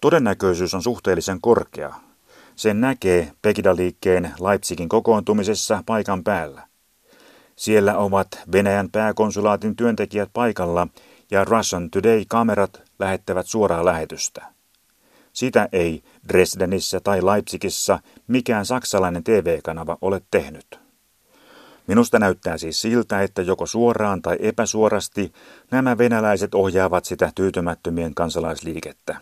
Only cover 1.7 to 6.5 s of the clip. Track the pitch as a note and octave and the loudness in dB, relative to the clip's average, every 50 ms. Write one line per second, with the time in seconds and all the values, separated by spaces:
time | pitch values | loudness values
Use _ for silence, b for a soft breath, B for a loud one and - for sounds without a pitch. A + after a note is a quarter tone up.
1.7 | _ D#2 D2+ C#2+ - - _ _ _ _ b b b b b b b - - A2 | _ -12 -12 -12 -12 -16 _ _ _ _ b b b b b b b -4 -2 -2
2.7 | G#2 G#2 A#2+ C3 C3+ - - F#2+ F2+ F2 E2 D#2 - _ _ G#2+ G#2 G#2 F#2+ G2 | 0 2 0 0 -2 -2 0 2 2 2 2 -2 -8 _ _ 0 0 2 4 2
3.7 | F2+ E2 F#2 F2+ E2+ _ - F#2+ F#2 F2+ F2 E2+ - - F2+ F#2+ G2+ G2 - - | 2 4 2 -2 -4 _ 0 2 2 2 2 -2 -8 -4 0 0 0 0 0 -6
4.7 | A#2+ - F2 E2 G#2 A2 A2+ - A2+ G#2+ F2+ - G#2+ G#2+ G2+ F#2+ A2 G2 - - | -8 -6 -6 0 0 0 2 4 2 2 2 0 0 0 0 0 -2 -2 0 -2
5.7 | A2 G2 E2+ - A2+ A2 G2+ - G2 F#2+ E2+ A2 G#2 F2+ D#2 D2 | -2 -2 -2 -2 -2 -2 -2 -2 -4 -4 -2 -2 -2 -2 -4 -6